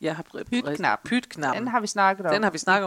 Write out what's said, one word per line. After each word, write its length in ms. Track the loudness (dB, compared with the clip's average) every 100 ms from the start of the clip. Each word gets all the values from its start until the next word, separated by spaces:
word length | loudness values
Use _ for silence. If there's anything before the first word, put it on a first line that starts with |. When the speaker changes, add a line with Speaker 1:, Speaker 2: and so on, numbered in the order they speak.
Speaker 1:
jeg 140 | -6 -6
har 80 |
pr-, 200 | -8 -14
Speaker 2:
Pytknap. 560 | -4 -4 -2 -2 0 0 0
Speaker 1:
pytknappen. 540 | -2 -2 -4 -2 -2
Speaker 2:
Den 40 | -2
har 80 | -2
vi 80 | -2
snakket 380 | 2 2 2 2
om. 80 |
Speaker 1:
Den 100 | 2
har 60 | 2
vi 80 | 0
snakket 280 | 2 2